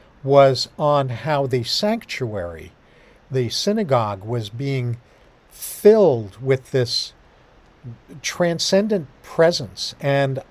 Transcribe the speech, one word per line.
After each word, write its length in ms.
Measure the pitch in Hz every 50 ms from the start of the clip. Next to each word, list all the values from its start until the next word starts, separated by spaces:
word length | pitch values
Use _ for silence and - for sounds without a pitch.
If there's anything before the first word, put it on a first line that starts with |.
| _ _ _ _ -
was 460 | 135 139 139 139 135 131 120 - - - -
on 300 | 156 147 147 143 139 131
how 360 | 123 113 - 156 156 139 139
the 180 | 135 127 127 117
sanctuary, 1080 | - - - - 208 226 233 - - - - 131 117 107 101 87 85 85 80 - 87 - _ _ _ _ _ _ _ _ _ _ _
the 200 | 135 131 127 110
synagogue, 720 | - - - 202 208 226 214 156 131 123 113 104 101 95 95
was 260 | 110 123 120 110 101
being 480 | 107 117 139 139 135 131 120 123 117 117 - _ _ _ _ _ _ _ _ _
filled 880 | - - - - - - - 208 214 220 202 170 135 117 110 98 92 107
with 300 | 127 131 135 127 - -
this 420 | - 135 123 117 - - - - - _ _ _ _ _ _ _ _ _ _ _ _ _ - 127 117 - _ - - 151
transcendent 840 | - - - - 175 170 170 160 - - - 190 208 220 214 196 151 - - _ -
presence. 720 | - - - 165 165 175 - 139 - - - - - - -
And 440 | - 143 139 139 139 135 135 127 - -